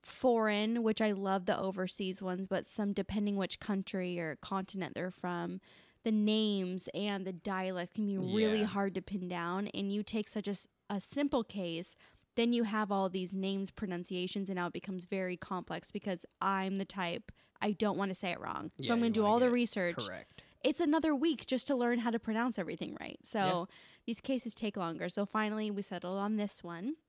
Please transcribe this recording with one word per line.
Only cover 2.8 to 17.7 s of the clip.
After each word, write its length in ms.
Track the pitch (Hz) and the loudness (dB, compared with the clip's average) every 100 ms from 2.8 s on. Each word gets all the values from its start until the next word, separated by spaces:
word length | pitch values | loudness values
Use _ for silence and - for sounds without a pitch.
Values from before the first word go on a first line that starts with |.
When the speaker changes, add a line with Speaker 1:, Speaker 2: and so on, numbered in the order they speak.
| 202 | 0
Speaker 1:
depending 420 | 202 196 202 208 202 | 0 -2 0 0 0
which 220 | 185 - | 0 -4
country 600 | - 196 190 190 180 175 | -2 -2 -2 -4 -2 -2
or 160 | 160 143 | -4 -6
continent 580 | - 196 185 190 170 - | -4 -4 -4 -6 -4 -4
they're 160 | 180 | -6
from, 500 | - 180 175 170 185 - - - _ | -4 -4 -2 -4 -6 -12 -20 -20 _
the 80 | 226 | 0
names 760 | 214 208 220 214 202 180 185 - | 4 4 4 4 2 0 -2 -4
and 320 | - 208 196 190 | -2 -2 -2 -4
the 60 | |
dialect 640 | 175 208 190 185 185 175 - | -6 -4 -2 -2 -2 -4 -2
can 100 | 208 | 0
be 120 | 190 | 0
really 420 | 185 208 220 214 | 2 4 4 4
Speaker 2:
Yeah. 60 | 208 | 2
Speaker 1:
hard 260 | 196 196 185 | 2 0 -2
to 60 | |
pin 260 | - 202 180 | -4 -6 -4
down, 400 | 175 170 185 208 | -4 -2 -2 -2
and 220 | - 196 | -2 -2
you 120 | 208 | -2
take 240 | 202 220 208 | -2 -4 -4
such 200 | 220 202 | -4 -4
a 40 | |
s-, 160 | 196 - _ _ | -6 -8 _ _
a 100 | 202 | -6
simple 440 | - 277 294 269 | -2 0 2 2
case, 520 | 220 202 175 165 175 - - _ _ - | -2 -4 -4 -4 -6 -12 -20 _ _ 2
then 160 | 233 | 4
you 100 | 240 | 4
have 280 | 220 214 208 | 2 2 2
all 180 | 202 190 | 2 2
these 260 | 190 180 190 | 0 -2 -2
names 360 | 190 196 190 | 0 0 -4
pronunciations, 800 | - 202 175 180 180 180 202 196 | -6 -4 -4 -4 -4 -2 -2 -2
and 80 | 185 | -2
now 100 | 175 | -2
it 60 | |
becomes 320 | 170 - 185 175 | -4 -6 -8 -4
very 320 | 196 185 180 | -2 -2 -4
complex 540 | - 185 - 170 - | -4 -6 -4 -8 -6
because 340 | 208 202 180 - _ | -6 -4 -4 -6 _
I'm 340 | 190 196 190 190 | 2 4 2 0
the 100 | 190 | -2
type, 460 | 196 175 170 - - _ - | -2 -2 -4 -8 -20 _ -2
I 100 | 214 | -2